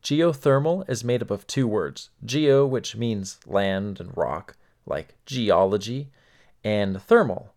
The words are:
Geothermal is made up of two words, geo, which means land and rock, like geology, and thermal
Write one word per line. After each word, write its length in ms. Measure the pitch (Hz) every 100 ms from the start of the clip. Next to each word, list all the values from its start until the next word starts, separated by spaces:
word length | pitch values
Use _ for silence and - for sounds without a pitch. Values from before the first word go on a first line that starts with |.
Geothermal 880 | - 147 170 139 147 135 151 180 190
is 140 | 123
made 180 | 120 120
up 80 | 113
of 160 | 101 -
two 220 | - 123
words, 420 | 107 78 - - _
geo, 420 | 113 135 151 135 139
which 300 | 127 - 113
means 440 | 117 107 95 - -
land 540 | 98 98 95 101 95
and 180 | - -
rock, 400 | 64 76 - - _ _ -
like 260 | 71 - _ -
geology, 800 | 131 107 87 95 104 101 127 143 _ _ _ _ _
and 360 | 107 104 98 95
thermal 540 | - 233 160 90 -